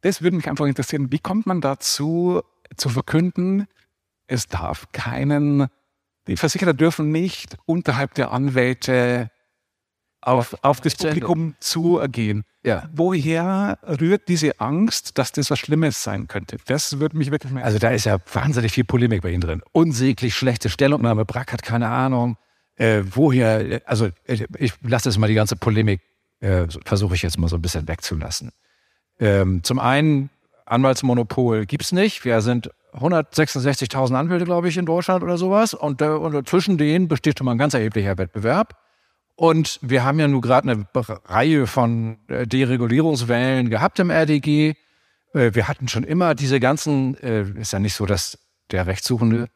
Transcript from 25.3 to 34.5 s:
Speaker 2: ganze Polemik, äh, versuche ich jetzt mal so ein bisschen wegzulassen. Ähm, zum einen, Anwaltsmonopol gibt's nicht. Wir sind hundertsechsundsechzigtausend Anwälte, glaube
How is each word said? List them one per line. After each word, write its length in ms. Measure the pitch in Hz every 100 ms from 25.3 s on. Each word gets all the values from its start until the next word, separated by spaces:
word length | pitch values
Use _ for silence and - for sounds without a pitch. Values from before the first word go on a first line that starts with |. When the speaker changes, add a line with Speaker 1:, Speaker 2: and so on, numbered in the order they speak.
Speaker 2:
ganze 220 | 107 107 -
Polemik, 460 | - 107 110 95 _ _ _ _
äh, 260 | 101 92 85 80
versuche 300 | - 101 101
ich 80 | 90
jetzt 160 | 85 85
mal 100 | 85
so 80 | 85
ein 60 |
bisschen 260 | 85 82 78
wegzulassen. 640 | 82 - 85 76 - 123 _ _ _ _ _ _ _
Ähm, 440 | 107 98 92 92
zum 140 | - 127
einen, 500 | 120 135 156 143 139 _ _ _ -
Anwaltsmonopol 960 | 120 135 127 131 120 113 - 123 110
gibt's 280 | 104 147 -
nicht. 340 | 180 208 - 127
Wir 160 | 113
sind 280 | 107 123 - _ _
hundertsechsundsechzigtausend 1300 | - 139 175 151 - 151 143 131 135 127 135 131 127
Anwälte, 260 | 165 175
glaube 240 | 175